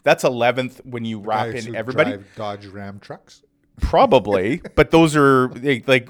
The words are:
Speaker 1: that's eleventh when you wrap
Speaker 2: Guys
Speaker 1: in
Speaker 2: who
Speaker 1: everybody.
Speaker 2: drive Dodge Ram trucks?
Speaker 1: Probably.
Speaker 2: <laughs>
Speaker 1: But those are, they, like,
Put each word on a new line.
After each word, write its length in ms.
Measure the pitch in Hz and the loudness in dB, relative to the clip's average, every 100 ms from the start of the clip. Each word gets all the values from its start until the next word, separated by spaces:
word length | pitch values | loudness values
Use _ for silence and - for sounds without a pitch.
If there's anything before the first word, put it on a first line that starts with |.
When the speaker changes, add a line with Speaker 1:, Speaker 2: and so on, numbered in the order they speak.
Speaker 1:
that's 200 | 139 160 | 0 2
eleventh 560 | 151 120 120 127 127 - 131 | 0 0 0 0 -4 -10 -14
when 180 | 120 | -10
you 160 | 113 107 | -8 -8
wrap 280 | 107 107 113 | -4 -4 -4
Speaker 2:
Guys 140 | 120 113 | -8 -10
Speaker 1:
in 80 | |
Speaker 2:
who 40 | 113 | -8
Speaker 1:
everybody. 340 | 113 127 107 | -6 -2 -2
Speaker 2:
drive 140 | 101 - - | -2 -12 -12
Dodge 300 | 107 101 101 | -10 -10 -14
Ram 320 | 98 101 101 | -16 -16 -16
trucks? 420 | - 147 _ - _ _ _ - | -18 -20 _ -20 _ _ _ -6
Speaker 1:
Probably. 800 | - 175 254 131 98 98 101 170 - | 0 4 4 4 2 0 0 -4 -4
Speaker 2:
<laughs> 80 | - | 0
Speaker 1:
But 160 | 143 | 4
those 240 | 165 160 151 | 4 4 4
are, 300 | 139 131 127 | 4 4 0
they, 320 | 123 139 120 135 | -4 -4 -2 0
like, 220 | 131 120 | 0 0